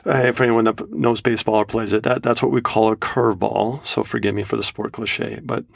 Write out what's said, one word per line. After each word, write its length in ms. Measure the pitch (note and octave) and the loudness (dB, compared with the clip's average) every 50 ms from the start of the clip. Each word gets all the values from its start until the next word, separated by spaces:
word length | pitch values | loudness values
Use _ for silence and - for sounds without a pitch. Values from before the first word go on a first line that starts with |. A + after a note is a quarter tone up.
| - | -2
uh, 260 | - C#3+ C3 B2 B2 A#2+ | 0 2 4 2 2 2
for 100 | - B2+ | 2 4
anyone 220 | A#2+ A2+ A2+ A2 | 4 4 4 4
that 260 | A2 A2+ - - G3+ | 2 0 -2 -8 -8
knows 300 | A3 D3+ C3+ A#2+ A#2 G#2+ | -4 0 0 0 0 2
baseball 340 | - B2 A2+ G#2+ - A2+ A2 | 0 0 0 0 0 2 2
or 100 | G#2+ G#2 | 2 0
plays 280 | A2 - A2+ A2 G2+ G#2+ | 0 -2 -4 -2 0 0
it, 100 | G#2+ - | 0 2
that, 180 | B2+ B2+ - | 2 0 2
that's 220 | - A#2+ A#2 - C3 | 0 0 0 2 2
what 80 | - | 2
we 100 | - B2 | 2 0
call 300 | A#2 - - A2 A2 A2 | 0 0 2 4 4 4
a 40 | A2 | 2
curveball. 880 | A2 - - - B2+ A#2+ A2+ G2+ F2+ G#2 G#2+ A2+ G#2 G#2 A2+ C3+ D3 - | 0 -4 -4 0 2 2 2 2 2 -2 0 0 0 0 0 -2 -6 -6
So 200 | - - A2+ - | -4 -2 -2 -2
forgive 320 | - - A2+ G2+ G2+ G2+ | -2 -4 -2 -2 -2 -2
me 80 | G#2 G2+ | -2 -4
for 120 | - A#2 | -4 -4
the 60 | A2 | -4
sport 320 | G2+ - - - G#2+ A2 - | -4 -6 -6 -6 -8 -8 -6
cliche, 460 | - A2+ G#2 - - - A2 G#2+ - - | -8 -6 -6 -4 -4 -6 -6 -8 -10 -8
but 220 | - A#2 - - - _ | -6 -6 -6 -6 -10 _